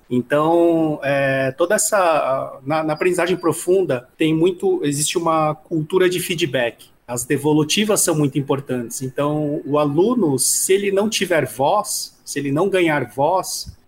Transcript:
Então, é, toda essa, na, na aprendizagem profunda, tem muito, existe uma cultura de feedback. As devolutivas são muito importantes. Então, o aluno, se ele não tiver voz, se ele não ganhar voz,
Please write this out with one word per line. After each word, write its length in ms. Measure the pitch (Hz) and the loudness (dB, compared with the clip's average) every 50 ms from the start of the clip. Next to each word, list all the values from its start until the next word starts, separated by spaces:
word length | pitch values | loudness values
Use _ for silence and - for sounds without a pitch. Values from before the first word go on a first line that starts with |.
| _ _ | _ _
Então, 920 | 123 123 123 - 147 147 151 160 165 170 170 170 165 165 160 156 151 143 - | -2 -2 -2 0 0 2 2 4 4 4 4 4 4 2 2 0 -2 -2 -2
é, 480 | 139 143 139 139 135 135 135 135 135 131 - | -2 0 2 2 0 0 0 0 -2 0 -2
toda 180 | 165 180 214 | 0 0 0
essa, 840 | 208 - - - 202 185 170 160 147 139 131 131 135 139 135 - - 131 | 0 0 0 2 2 4 4 4 2 2 0 -2 -2 -4 -8 -10 -12 -6
na, 200 | 135 156 156 160 | -4 -2 -2 0
na 100 | 156 151 | -2 -2
aprendizagem 420 | 151 185 185 180 175 170 175 185 170 | 0 0 0 2 2 0 0 0 0
profunda, 680 | - 165 147 - - 175 180 196 185 156 135 120 - - _ _ | 0 -2 -2 0 0 0 2 2 2 0 -2 -4 -4 -10 _ _
tem 160 | 160 156 160 | 0 0 2
muito, 460 | 156 160 185 185 - - 190 185 170 - | 2 2 2 0 0 0 0 0 0 0
existe 340 | 147 143 143 151 - - 180 | -2 -2 -2 -4 -2 -2 -2
uma 380 | 165 165 160 160 156 151 151 | 0 0 2 2 2 0 -2
cultura 520 | - - - 180 160 151 151 - 190 185 180 | -4 -8 -6 -4 -4 -4 0 0 2 2 2
de 100 | 180 175 | 2 0
feedback. 720 | - - 185 156 170 147 127 135 120 117 - - - - _ _ _ - | -4 -4 -4 -4 -4 -2 0 0 -2 -2 -4 -8 -20 -20 _ _ _ -8
As 180 | 120 123 - | -8 -8 -2
devolutivas 760 | - 147 139 131 151 151 156 151 151 - 202 214 208 208 - | -2 -2 0 2 2 2 2 2 2 0 0 2 2 2 2
são 140 | - - 165 | 2 0 2
muito 240 | 151 147 139 - 147 | 2 2 0 0 -2
importantes. 600 | 135 - 147 131 135 - 131 127 120 117 - - | -2 -2 -2 -4 -2 -6 -6 -6 -6 -8 -8 -8
Então, 600 | 135 127 - - 143 147 151 151 151 147 147 165 - | -10 -8 -4 -2 -2 -2 -2 -2 -2 -4 -4 -6 -6
o 120 | 135 139 147 | -2 0 0
aluno, 640 | 151 147 143 156 180 226 247 240 196 151 135 127 | 2 2 2 2 2 2 2 2 2 0 0 0
se 340 | - - - - - - 185 | 0 0 0 -2 0 0 0
ele 180 | 196 202 196 | 2 2 0
não 180 | 190 190 208 220 | 0 0 0 0
tiver 360 | 220 - 196 180 175 156 139 | -2 -2 -2 0 0 0 0
voz, 720 | - - - 135 147 180 214 202 - - - - - - _ _ | -2 -2 -2 0 2 2 0 0 -2 -6 -8 -8 -10 -14 _ _
se 160 | - - 143 | -10 -8 -6
ele 120 | 143 143 | -4 -2
não 180 | 139 147 185 202 | 0 0 0 2
ganhar 400 | 185 185 175 165 151 147 123 110 - | 2 2 2 2 2 0 -2 -4 -2
voz, 640 | 131 139 156 180 190 175 - - - - - - - _ | 0 0 2 2 0 -2 -4 -8 -10 -10 -12 -16 -20 _